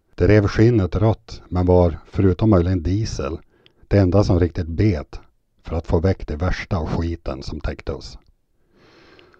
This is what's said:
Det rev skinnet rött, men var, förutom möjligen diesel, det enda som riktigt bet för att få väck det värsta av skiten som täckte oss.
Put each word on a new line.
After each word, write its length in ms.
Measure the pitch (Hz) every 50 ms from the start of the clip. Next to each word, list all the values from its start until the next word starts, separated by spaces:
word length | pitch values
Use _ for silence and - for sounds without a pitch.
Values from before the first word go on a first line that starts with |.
| _ _ _
Det 120 | - - 90
rev 200 | 104 107 101 98
skinnet 480 | - - 110 117 120 110 95 87 -
rött, 460 | 92 101 117 104 - _ - - - - -
men 160 | - 90 90
var, 340 | 90 90 90 87 85 78 78 -
förutom 440 | _ - - 98 98 87 - 113 110
möjligen 340 | 107 90 87 87 95 95 78
diesel, 560 | 87 92 104 113 - - - - 69 80 - - _ _ _ _ _ _ _ _ -
det 100 | - 101
enda 260 | 98 90 87 98 104
som 160 | - 98 85
riktigt 280 | 87 87 - - 87 80
bet 520 | 82 80 98 107 95 73 67 - - - - _ _ _ _ _ _ _ _
för 120 | - 82
att 120 | 85 - -
få 120 | - 87
väck 280 | 80 95 95 - - -
det 80 | 82
värsta 420 | 76 90 90 - - - - - 87
av 100 | 80 76
skiten 560 | - 78 82 85 85 - - - 67 65 65
som 160 | - 78 76
täckte 320 | - - 73 - - -
oss. 260 | 71 67 - - - - _ _ _ _ _ _ _ _ _ _ _ _ _ _ _ _ _ _ _ _ _ _ _ _